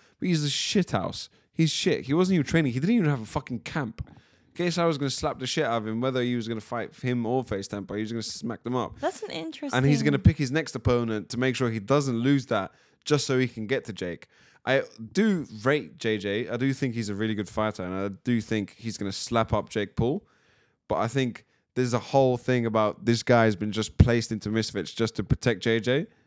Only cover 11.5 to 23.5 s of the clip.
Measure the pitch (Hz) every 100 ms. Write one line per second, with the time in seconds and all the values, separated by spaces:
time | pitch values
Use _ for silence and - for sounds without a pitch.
11.5 | 120 123 113 101 139 139 117 127 143 120
12.5 | 110 95 - _ _ - 147 - 131 127
13.5 | 117 107 131 - 95 90 82 - _ _
14.5 | _ 120 135 - - 113 - 220 185 135
15.5 | 113 113 147 101 - - 110 98 101 110
16.5 | 117 135 131 135 117 104 101 110 104 98
17.5 | - 107 104 90 95 101 95 - 117 107
18.5 | 110 98 - 113 104 101 95 - 117 110
19.5 | 107 - - 101 - 117 175 - _ _
20.5 | _ _ _ - 76 113 135 127 101 -
21.5 | _ _ - 123 117 - 139 131 123 -
22.5 | 127 117 110 107 - 107 117 - 120 113